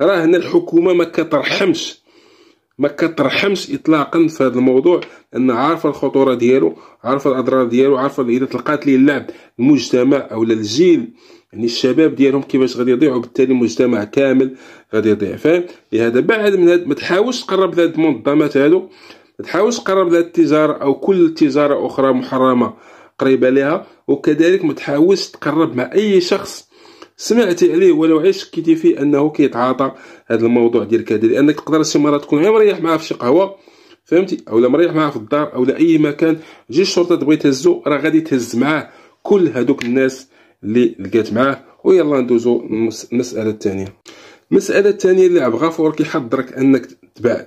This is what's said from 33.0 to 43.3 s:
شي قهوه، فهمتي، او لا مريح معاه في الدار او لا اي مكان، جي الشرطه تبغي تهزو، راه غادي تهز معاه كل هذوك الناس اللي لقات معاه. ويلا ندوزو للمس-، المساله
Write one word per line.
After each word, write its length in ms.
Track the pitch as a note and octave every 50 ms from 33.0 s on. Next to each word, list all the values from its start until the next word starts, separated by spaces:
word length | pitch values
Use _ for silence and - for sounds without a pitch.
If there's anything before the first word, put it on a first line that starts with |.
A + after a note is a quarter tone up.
| -
شي 100 | - -
قهوه، 400 | - A#2+ A#2+ D3 F3+ G3 F#3+ - - _ _ _ _ _ _ _ _ _
فهمتي، 320 | - D#3 F3+ F#3+ - - - - -
او 100 | A2 A#2
لا 100 | A#2+ B2
مريح 260 | C#3 D#3+ F3 D#3+ D3+
معاه 160 | D#3 D#3 D3
في 60 | C3
الدار 380 | A2+ G#2+ - D3 D3 D3+ - -
او 100 | B2+ B2+
لا 120 | C3 B2
اي 220 | - D#3+ E3+ D#3+ D3+
مكان، 400 | D3+ D3 C#3+ - E3 D#3+ D#3 D#3 - - - - _ -
جي 120 | A#2 E3+
الشرطه 340 | G3 - - F3 E3+ E3+ E3+
تبغي 200 | C#3 C3+ D3 D#3
تهزو، 460 | D3+ - C#3+ C3 B2+ - F3 F3 - -
راه 120 | C3+ D3 C3+
غادي 220 | C#3+ D#3 D#3 D#3
تهز 360 | D#3 - C3+ B2+ A2+ - A2+
معاه 320 | A#2+ C3+ D3+ D#3 C#3+ - - - - - _ _ _
كل 260 | - - G#3 F#3+ E3+ C#3
هذوك 360 | A2+ B2+ A#2+ C#3+ C3+ - A#2+
الناس 440 | A#2+ B2 C3+ C3 C3 C3 - - _ _ _ _ _ _ _ G2
اللي 300 | G2+ A2+ B2 B2 A2+ - -
لقات 340 | G2 F#2+ - A2+ G#2+ -
معاه. 320 | G#2 A#2 C3 C#3 C3 - - _ _ _ -
ويلا 360 | - F#3+ F3 D#3 D3 C#3+ C3
ندوزو 420 | B2 A#2+ A#2+ A#2 A#2+ A#2+ A#2+ A#2+
للمس-، 500 | - - A2 A2 A2+ A2 A2 - - -
المساله 380 | A#2+ B2 B2 -